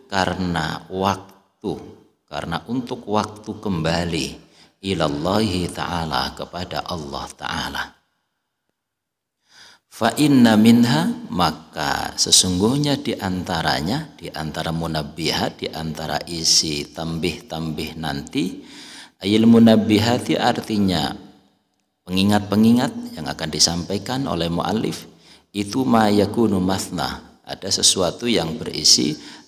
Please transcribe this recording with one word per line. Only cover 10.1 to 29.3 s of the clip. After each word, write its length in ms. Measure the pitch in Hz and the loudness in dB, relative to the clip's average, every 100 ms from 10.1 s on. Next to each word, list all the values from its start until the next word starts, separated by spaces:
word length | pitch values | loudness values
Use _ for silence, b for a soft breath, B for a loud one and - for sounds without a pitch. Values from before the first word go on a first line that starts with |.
| - | 4
inna 400 | 143 135 117 107 | 4 8 8 8
minha, 480 | 113 120 120 151 180 233 - | 8 8 6 2 0 -4 -6
maka 800 | 90 85 - - 80 73 - - - | 0 0 -2 -10 -6 -4 -4 -4 -4
sesungguhnya 800 | 92 - 92 90 107 139 147 139 | 2 4 4 2 2 2 0 -2
di 160 | 117 107 | -4 -4
antaranya, 960 | 98 92 87 85 82 - 82 254 160 - | -4 -4 -4 -2 0 0 0 -4 -6 -14
di 100 | 80 | -12
antara 460 | - 78 78 82 | -8 -8 -6 -6
munabbihat, 880 | 82 82 80 73 71 76 - 127 - | -4 -4 -4 -6 -6 -4 -2 -4 -6
di 80 | 98 | -10
antara 480 | - 80 78 78 73 - | -8 -8 -8 -6 -6 -6
isi 560 | 85 78 - 80 73 - | -4 2 2 2 -2 -6
tambih-tambih 1040 | - 82 82 87 - - 80 82 76 76 78 | -8 -6 -2 -2 -4 -8 -8 -6 -6 -8 -8
nanti, 640 | 80 69 69 135 180 - B B B B B B | -8 -8 -6 -4 -4 -6 B B B B B B
ayil 260 | 95 110 113 | 2 4 8
munabbihati, 880 | 117 113 110 101 101 117 123 - - | 10 10 8 6 4 4 2 0 0
artinya 800 | 123 113 - 107 98 85 67 69 - _ _ _ _ _ _ _ - | 0 0 -2 0 2 2 -2 -6 -16 _ _ _ _ _ _ _ -4
pengingat-pengingat 1120 | 92 101 104 101 101 110 120 139 - - - | 0 4 2 2 4 6 6 2 -4 -12 -10
yang 80 | 71 | -8
akan 240 | 73 80 | -6 -4
disampaikan 800 | - - 85 85 101 104 127 139 | 0 0 0 -4 -6 -4 -6 -4
oleh 160 | 87 85 | -2 -2
muallif 640 | 85 - 107 - - - - b b b | -2 -2 -2 -2 -6 -12 -20 b b b
itu 320 | 101 101 135 | -6 -4 -2
ma 240 | 131 117 107 | 2 4 4
yakunu 560 | 104 98 - 110 95 | 4 2 2 2 2
mathna, 800 | 92 95 - 87 65 71 - _ | 0 -2 -4 -6 -6 -8 -16 _
ada 240 | - - 95 | -16 -12 -6
sesuatu 640 | 98 - 101 87 - 120 | 0 2 2 0 -2 0
yang 240 | 101 80 | 0 0
berisi, 640 | 80 - - 73 - 65 76 B | -4 -8 0 4 4 2 -2 B